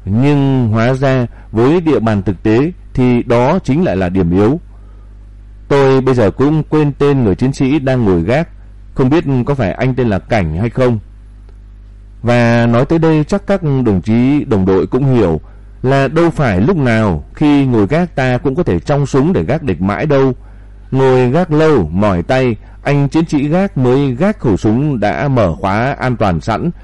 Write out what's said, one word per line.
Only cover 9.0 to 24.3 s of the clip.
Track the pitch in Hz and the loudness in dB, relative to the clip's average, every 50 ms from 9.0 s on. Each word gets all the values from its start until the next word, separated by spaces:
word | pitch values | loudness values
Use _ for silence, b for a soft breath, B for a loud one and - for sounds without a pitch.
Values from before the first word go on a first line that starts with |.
| 135 127 | 0 2
biết | 147 175 165 143 139 127 117 | 2 0 0 0 -2 -2 0
có | 135 143 | -2 -2
phải | 135 113 90 - | -2 -2 -4 -2
anh | - 120 131 127 | -2 -2 -2 -2
tên | 127 123 117 | -2 -2 -2
là | 98 87 | -2 -2
Cảnh | - - 120 107 87 78 76 | -4 -2 -2 -2 -2 -2 -2
hay | 85 110 120 | -4 -4 -4
không. | - - 127 127 120 107 - - - - - - - - - - - - - - - - - - - - - - - - - | -2 0 0 0 0 -2 -6 -10 -20 -20 -20 -20 -20 -20 -20 -20 -20 -20 -20 -20 -20 -20 -20 -20 -20 -20 -20 -20 -16 -8 -4
Và | 117 120 120 117 117 117 117 117 | 0 0 2 2 2 2 2 2
nói | 117 117 120 139 | 2 2 0 0
tới | - 165 165 | 0 0 0
đây | 160 160 156 151 151 | 2 2 2 2 0
chắc | - 202 202 - | 0 -2 -4 -2
các | - 196 190 180 | -2 -4 -2 -2
đồng | 147 139 131 123 113 98 90 - | -2 -2 0 0 0 0 0 0
chí | 107 110 117 123 131 147 147 - | 0 0 2 2 2 2 0 0
đồng | - 110 98 92 | -2 -2 0 2
đội | 95 95 95 87 | 2 2 0 0
cũng | 95 - 127 139 135 127 | 0 -2 -2 0 2 2
hiểu | 120 101 85 80 78 - b b b b b b b b | 2 2 2 0 -2 -6 b b b b b b b b
là | 127 139 139 139 127 | 0 0 0 0 0
đâu | 127 165 170 165 | 0 2 0 2
phải | - - 151 120 95 90 | 0 0 -2 0 0 0
lúc | 107 165 202 | 0 0 0
nào | 160 135 120 113 113 110 104 82 76 - - - | 0 0 0 0 2 0 0 -2 -4 -6 -10 -6
khi | - 156 147 143 143 139 | -2 2 2 2 2 2
ngồi | 131 120 110 101 | 2 2 2 2
gác | 90 143 165 180 170 - | 2 0 0 -2 -2 -4
ta | - 131 127 123 120 | -4 -2 -2 -2 -2
cũng | - 143 131 | -2 -2 -2
có | 135 - | -2 -2
thể | - 92 85 | -2 -2 -2
trong | - - 147 143 143 | -2 -2 -2 -2 0
súng | - - 135 135 175 190 | 0 0 2 2 2 0
để | 107 82 | 0 -2
gác | 78 131 160 147 | -2 -4 -4 -4
địch | 110 92 76 92 | -4 -4 -2 -2
mãi | 98 104 - 127 | -2 -2 -2 -2
đâu. | 156 143 135 135 135 127 - b b b b b b b b b b | 0 2 2 2 2 0 -4 b b b b b b b b b b
Ngồi | 127 135 135 131 127 127 127 120 | -2 0 2 4 4 4 2 2
gác | 127 165 180 160 151 | 2 0 0 0 2
lâu, | 151 160 160 151 117 87 76 82 | 2 2 4 4 2 0 0 -2
mỏi | 95 104 104 92 87 85 | 0 0 0 0 0 -2
tay, | - 131 131 131 123 110 - b b b b b | -2 0 0 0 0 -2 -4 b b b b b
anh | 135 139 143 143 135 | -2 0 0 0 0
chiến | - 156 175 | 0 0 0
sĩ | - 160 143 131 147 | 0 0 -2 -2 0
gác | 156 180 196 196 - 139 | 0 0 -2 -2 -2 0
mới | 127 123 127 139 143 135 123 | 0 2 2 2 0 0 -2
gác | 120 175 208 | 0 -2 -2